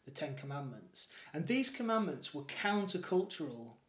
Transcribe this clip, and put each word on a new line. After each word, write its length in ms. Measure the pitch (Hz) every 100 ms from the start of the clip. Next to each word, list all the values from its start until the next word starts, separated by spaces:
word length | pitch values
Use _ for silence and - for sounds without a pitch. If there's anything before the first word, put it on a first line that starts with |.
the 60 | -
Ten 240 | - 147
Commandments. 720 | 135 139 143 135 110 92 - - - -
And 140 | 151 147
these 240 | 254 262
commandments 640 | - 233 220 190 135 -
were 80 | 147
countercultural 1300 | 143 - 202 208 196 180 - 185 190 - 147 117 117 -